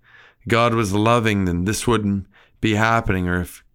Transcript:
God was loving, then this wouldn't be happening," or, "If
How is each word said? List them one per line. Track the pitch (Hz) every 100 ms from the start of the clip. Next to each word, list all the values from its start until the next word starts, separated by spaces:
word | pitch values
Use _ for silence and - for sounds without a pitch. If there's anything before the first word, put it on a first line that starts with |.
| _ - - _ -
God | 117 117
was | 113 104
loving, | 101 110 120 110 101 92
then | 85
this | 92 104 -
wouldn't | 110 104 98 92 _ _ _
be | 110
happening," | 104 113 117 107 95 90
or, | 90
"If | 87 - _